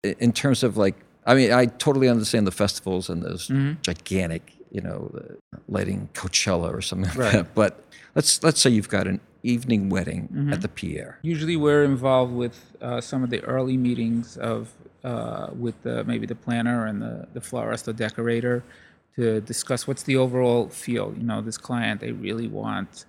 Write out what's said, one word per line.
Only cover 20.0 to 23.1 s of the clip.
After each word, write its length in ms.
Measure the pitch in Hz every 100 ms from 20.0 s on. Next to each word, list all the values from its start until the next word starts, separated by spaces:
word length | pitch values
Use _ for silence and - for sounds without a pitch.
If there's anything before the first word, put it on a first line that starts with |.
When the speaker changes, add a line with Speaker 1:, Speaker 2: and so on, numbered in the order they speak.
Speaker 2:
the 140 | - 131
overall 500 | 127 123 123 120 110
feel. 440 | - - 117 101 107
You 60 |
know, 180 | 117 107
this 160 | 110 110
client, 440 | - 123 110 107
they 100 | 110
really 360 | 110 104 110 117
want 580 | 101 107 101 98 - -